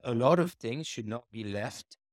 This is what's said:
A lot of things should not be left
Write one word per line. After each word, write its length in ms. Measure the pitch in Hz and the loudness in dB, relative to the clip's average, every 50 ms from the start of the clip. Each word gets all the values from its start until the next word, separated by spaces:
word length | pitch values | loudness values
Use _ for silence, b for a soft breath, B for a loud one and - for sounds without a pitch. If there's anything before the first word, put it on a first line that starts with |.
| - | -4
A 100 | 131 120 | 0 2
lot 240 | 113 123 135 170 175 | 4 6 6 6 6
of 140 | 170 175 - | 4 2 -2
things 340 | - - 113 120 147 160 | -6 -6 -6 -4 -4 -6
should 220 | - - - 113 104 | -6 -8 -8 -6 -6
not 160 | 110 117 - _ | -6 -6 -8 _
be 140 | - 113 110 | -10 -8 -6
left 520 | 104 101 101 104 127 - - - _ - - _ _ | -4 -4 -4 -4 -6 -8 -10 -16 _ -20 -20 _ _